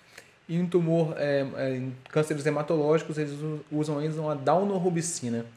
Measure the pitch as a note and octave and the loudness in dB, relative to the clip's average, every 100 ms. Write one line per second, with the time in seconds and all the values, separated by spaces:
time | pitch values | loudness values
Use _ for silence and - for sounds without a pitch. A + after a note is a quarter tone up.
0 | - - - _ - E3+ F3+ F3+ E3 E3 | -20 -20 -20 _ -4 -2 2 2 4 4
1 | D#3 - C#3+ C#3 C3+ - C3+ B2+ C3 B2+ | 2 0 0 2 0 -2 -2 -2 -4 -8
2 | - D#3 D3+ D3+ C#3+ D3 D3+ E3 D3 D#3+ | -2 0 0 0 0 0 0 0 4 2
3 | D#3+ D3+ D3 C#3+ D#3 D3+ - D3+ D3+ D3 | 2 -4 -4 -4 -6 -6 -4 -2 0 0
4 | D3+ D#3 D3+ D3 C3+ E3 G3+ G3 F3+ E3+ | -2 -2 -2 0 2 2 2 2 2 0
5 | D#3+ - A#2+ A#2 A#2 | -2 -4 -4 -4 -6